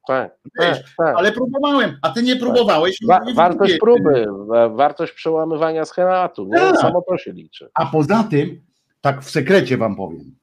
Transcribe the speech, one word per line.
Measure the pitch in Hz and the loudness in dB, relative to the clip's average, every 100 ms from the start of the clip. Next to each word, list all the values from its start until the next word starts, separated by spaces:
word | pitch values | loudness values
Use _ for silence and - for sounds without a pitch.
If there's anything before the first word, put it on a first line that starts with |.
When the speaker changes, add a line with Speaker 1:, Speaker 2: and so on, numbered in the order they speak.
| - | -2
Speaker 1:
Tak, | 131 110 _ - - | -4 -4 _ -16 -2
Speaker 2:
Wiesz, | 170 139 | -2 -2
Speaker 1:
tak, | - - | -8 -4
tak. | 160 123 | 0 2
Speaker 2:
ale | 202 | 0
próbowałem, | 226 254 269 285 277 208 - | -2 -4 -2 0 0 0 -2
a | 160 | -4
ty | 233 | -2
nie | 247 254 | 0 0
Speaker 1:
Tak. | |
Speaker 2:
próbowałeś | 247 240 214 160 175 185 | 0 2 2 2 0 -2
i | - | 2
Speaker 1:
Wa-, | 180 - | 2 2
Speaker 2:
i | |
Speaker 1:
wartość | 131 175 165 196 | 2 2 4 2
Speaker 2:
mówię, | 160 | 2
Speaker 1:
próby, | 220 240 185 131 107 98 104 | 4 4 4 2 0 -6 -2
wa-, | 117 117 | 2 2
wartość | 107 147 147 165 | 2 0 0 -8
przełamywania | - 160 160 160 156 160 160 151 | -6 -4 -2 -2 -2 -2 -2 -4
schematu, | - 180 185 180 - 95 | 0 0 2 -2 -6 -6
nie? | 339 | 0
Speaker 2:
Tak. | 381 330 | 2 2
Speaker 1:
Samo | - 175 - | 2 -2 -4
to | 185 | -6
się | - | -8
liczy. | 90 80 - 73 | -18 -20 -20 -10
Speaker 2:
A | - 147 | -6 -2
poza | 156 147 214 | 0 2 0
tym, | 220 143 - - _ _ _ _ | 2 -2 -2 -8 _ _ _ _
tak | 143 135 | -4 -4
w | - | -6
sekrecie | - 156 190 131 127 | -6 2 2 2 -2
wam | 113 95 | -2 -4
powiem | 92 82 - _ | -10 -12 -18 _